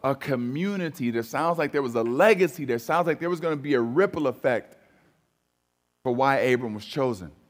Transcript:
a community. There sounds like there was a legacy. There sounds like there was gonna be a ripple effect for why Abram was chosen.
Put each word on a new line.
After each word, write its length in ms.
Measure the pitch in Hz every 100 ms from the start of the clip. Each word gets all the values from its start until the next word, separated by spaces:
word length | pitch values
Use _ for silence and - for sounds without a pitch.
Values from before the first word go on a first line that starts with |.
a 100 | 135
community. 960 | 135 - 127 120 139 196 202 165 135 120
There 120 | 117
sounds 360 | 113 139 165 165
like 140 | 147
there 100 | 147
was 140 | 131 117
a 80 |
legacy. 600 | 117 131 208 196 180 -
There 140 | 131 117
sounds 280 | - 165 170
like 120 | 151
there 120 | 170
was 100 | 175
gonna 160 | 165 147
be 180 | 147
a 60 | 131
ripple 460 | 117 139 196 170 139
effect 500 | 120 135 113 - - _ _ _ _ _ _ _ _ _ _ _ _
for 100 | 131
why 240 | 120 135 135
Abram 360 | 123 123 123
was 120 | 107
chosen. 480 | - 147 131 104 82 - _